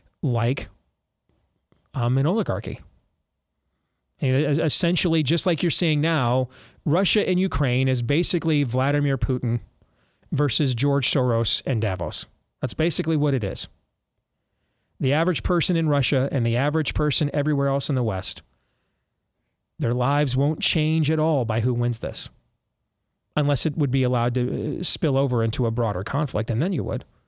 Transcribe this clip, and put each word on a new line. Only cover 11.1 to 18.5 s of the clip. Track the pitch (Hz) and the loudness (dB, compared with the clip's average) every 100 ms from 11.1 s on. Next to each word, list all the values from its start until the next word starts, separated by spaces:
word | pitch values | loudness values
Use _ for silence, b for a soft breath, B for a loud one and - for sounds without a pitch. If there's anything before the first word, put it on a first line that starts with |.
Soros | 147 127 117 113 - - | 0 2 2 0 -2 -2
and | 113 | -2
Davos. | 104 92 82 - - _ _ _ | -2 -2 -4 -6 -10 _ _ _
That's | 123 | -8
basically | - 165 - 156 156 | -2 0 0 0 0
what | 147 | 2
it | 135 | 0
is. | 98 - - _ _ _ _ _ _ _ _ _ _ _ _ _ | -2 -6 -10 _ _ _ _ _ _ _ _ _ _ _ _ _
The | 131 | 0
average | 147 170 165 | 2 0 0
person | - 175 - 170 | 0 0 2 0
in | 156 | 2
Russia | 143 127 135 135 | 2 2 0 0
and | 127 117 | 0 0
the | 117 | 0
average | 143 156 147 | 0 0 -2
person | - 151 - 143 | 0 0 0 0
everywhere | 147 143 143 139 | 0 0 0 0
else | 139 - | 0 -2
in | |
the | 131 | -2
West, | 117 95 - - - | 0 -2 -4 -8 -14